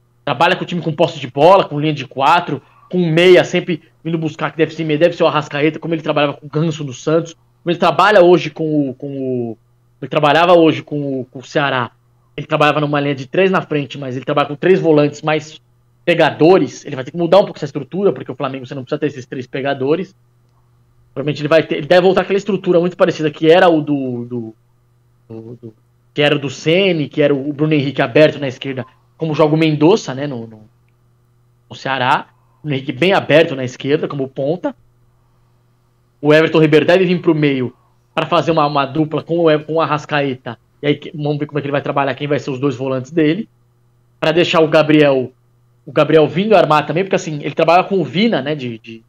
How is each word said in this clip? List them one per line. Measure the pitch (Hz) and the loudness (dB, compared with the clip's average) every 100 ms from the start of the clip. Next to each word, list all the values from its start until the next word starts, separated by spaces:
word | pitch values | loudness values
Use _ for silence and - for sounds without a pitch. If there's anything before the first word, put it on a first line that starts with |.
| _ _ - | _ _ -8
Trabalha | 135 170 180 | 0 0 0
com | |
o | 165 | -4
time | 175 | -6
com | 165 | -6
posse | 156 160 - | 0 -2 -2
de | 131 | -8
bola, | 143 156 190 | 2 6 6
com | - 147 | 4 -2
linha | 156 | -4
de | 139 127 | -4 -8
quatro, | 127 135 - - 131 - _ _ | -2 2 2 0 -8 -12 _ _
com | 180 | -2
um | 175 | 0
meia | 160 180 180 | 4 6 6
sempre | 143 180 170 165 _ _ | 4 -2 -4 -8 _ _
vindo | 160 165 | -8 -6
buscar, | 160 151 151 | -6 -6 -6
que | 151 | -2
deve | 156 | -4
ser | - | -2
meia, | 160 151 | -4 0
deve | 175 175 | 0 2
ser | |
o | 165 | 0
Arrascaeta, | 147 147 143 151 160 | 0 -4 -2 -2 -2
como | 160 | -6
ele | 165 | -6
trabalhava | 151 151 147 | -4 -2 -2
com | 139 147 | -4 -8
o | |
Ganso | 151 165 151 | -4 -4 -4
no | 143 | -10
Santos, | 123 - 160 165 | -8 -2 -2 -2
como | - _ _ 170 | -10 _ _ -6
ele | 165 | 0
trabalha | 180 156 190 208 | 0 2 4 6
hoje | 175 175 147 | 6 4 2
com | - 160 151 139 | -6 -4 -2 -2
o, | |
com | 123 143 | -6 -10
o, | 139 131 127 117 110 _ _ _ _ | -8 -6 -4 -6 -10 _ _ _ _
ele | 139 | -8
trabalhava | 160 147 147 175 | 0 2 4 6
hoje | 175 160 151 | 6 6 2
com | 151 147 143 135 | -4 -8 -6 -6
o, | 120 | -10
com | 139 | -16
o | |
Ceará, | 120 160 143 131 113 - _ _ _ - | -8 -4 -2 -2 -4 -10 _ _ _ -16
ele | 143 | -6
trabalhava | 156 151 147 | 0 2 2
numa | 147 147 | -2 -2
linha | 143 135 | -2 -6
de | 127 | -4
três | 165 190 | 0 0
na | 185 | 0
frente, | 151 147 135 139 | -2 -6 -6 -10
mas | 135 127 | -10 -8
ele | |
trabalha | 127 147 143 | -4 -2 -2
com | 147 | -2
três | 175 190 | 2 2
volantes | 160 147 147 147 | 4 4 2 -2
mais | 156 156 151 - _ _ _ _ - | -4 -4 -6 -16 _ _ _ _ -2
pegadores, | 170 147 117 156 180 139 - 139 | 2 0 4 4 4 2 -6 -12
ele | 135 | -12
vai | |
ter | 131 | -10
que | 170 | -6
mudar | 170 185 | 2 4
um | |
pouco | 202 - | 4 -2
essa | 147 | -10
estrutura, | 147 - 170 202 | -10 -10 -2 -2
porque | 123 127 | -2 -6
o | 127 | -8
Flamengo | 139 135 127 | -8 -8 -12
você | 139 | -14
não | |
precisa | 127 151 | -8 -4
ter | 151 | -4
esses | 127 - | -6 -12
três | 143 123 | -14 -10
pegadores. | 143 135 135 131 170 185 _ _ _ _ _ _ _ _ _ _ | -8 -6 -4 -2 -2 -4 _ _ _ _ _ _ _ _ _ _
Provavelmente | - 143 147 | -8 -6 -6
ele | 147 | 0
vai | 160 | 2
ter, | 151 - | 2 -4
ele | 143 | 2
deve | 180 | 4
voltar | 180 190 | 4 2
àquela | 180 196 | 0 -4
estrutura | 196 190 175 175 | -2 -4 0 0
muito | 180 180 | 0 0
parecida | 180 - 156 | 0 0 -4
que | 151 160 | 0 4
era | 175 185 | 6 6
o | 160 | 2
do, | 147 143 131 120 120 | 0 -4 -4 -6 -8
do, | 123 110 - _ _ _ _ _ _ _ | -10 -10 -14 _ _ _ _ _ _ _
do, | 113 113 120 | -18 -16 -18
do, | 117 - _ _ _ | -20 -20 _ _ _
que | - | -2
era | 147 151 | 0 0
o | |
do | 139 | -4
Ceni, | - 156 170 196 165 131 | -6 0 2 2 0 -2
que | - | 0
era | 151 | 0
o | 139 139 | 0 -2
Bruno | 143 156 | -4 0
Henrique | 151 139 131 | 0 -2 -2
aberto | 135 120 151 127 | 0 4 4 2
na | 139 | -8
esquerda, | 123 139 127 117 _ _ _ | -8 -10 -10 -12 _ _ _
como | 160 | -6
joga | 151 156 156 | 0 2 2
o | |
Mendonça, | 160 151 151 214 - | 0 2 2 2 -2
né, | 131 147 | -10 -10
no, | 123 113 | -10 -14
no, | 110 107 _ _ _ _ _ _ _ _ _ _ | -18 -20 _ _ _ _ _ _ _ _ _ _
no | - | -12
Ceará. | 143 131 127 160 - _ _ _ | -8 -2 0 0 -2 _ _ _
O | 151 | -8
Bruno | 135 | -6
Henrique | 135 | -6
bem | 127 175 | -2 0
aberto | 185 - 143 165 135 | 2 4 4 4 0
na | |
esquerda, | 127 - 135 156 185 | -8 -8 -4 -2 -2
como | 147 131 | -6 -8
ponta. | - 139 180 294 - _ _ _ _ _ _ _ _ _ _ _ _ _ _ | -6 -4 -4 -6 -10 _ _ _ _ _ _ _ _ _ _ _ _ _ _
O | 147 | 2
Everton | 151 160 165 | 4 4 4
Ribeiro | 156 151 139 | 4 4 4
deve | 180 180 | 4 2
vir | 180 | 0
pro | 180 | 0
meio | 151 147 135 120 - _ _ _ | 2 0 0 -4 -8 _ _ _
pra | - 156 | -6 -2
fazer | 175 143 | 0 0
uma, | 160 147 | 0 0
uma | 147 131 | 0 -2
dupla | 139 156 151 | -2 -4 -4
com | - 170 | -4 0
o | 165 | 2
Ev-, | 151 151 | 2 0
com | |
o | 160 | -4
Arrascaeta. | 147 147 - 147 143 127 127 117 _ _ | -2 -4 -4 -4 -2 -6 -10 -14 _ _
E | 143 | -2
aí | 147 | -2
que, | - 156 | -6 -8
vamos | 147 147 | -4 -4
ver | 147 | -6
como | 143 | -6
é | |
que | 135 | -4
ele | |
vai | 139 | -4
trabalhar, | 139 139 139 | -2 -2 -2
quem | 127 143 | -4 -4
vai | 143 | -4
ser | - | -4
os | 127 | -4
dois | 143 127 | -4 -4
volantes | 135 131 127 | -4 -6 -4
dele. | 165 151 175 226 _ _ _ _ _ _ _ | -2 0 0 -6 _ _ _ _ _ _ _
Pra | 160 | -2
deixar | 160 170 175 | 0 2 2
o | 160 | 2
Gabriel, | 160 147 151 143 135 123 - _ _ _ _ - | 2 4 4 4 2 -2 -10 _ _ _ _ -6
o | |
Gabriel | 135 151 156 147 | -2 2 4 4
vindo | 147 214 196 | 0 2 4
armar | 151 151 147 | 4 2 0
também, | 151 | -4
porque | 190 180 | -2 -4
assim, | 175 151 | -4 -8
ele | 151 143 | -6 -2
trabalha | 160 175 | 2 2
com | 180 196 | 2 -2
o | |
Vina, | 147 143 233 170 | -2 -2 0 0
né, | 135 | -4
de, | 151 123 113 | -6 -8 -12
de, | - 113 | -16 -20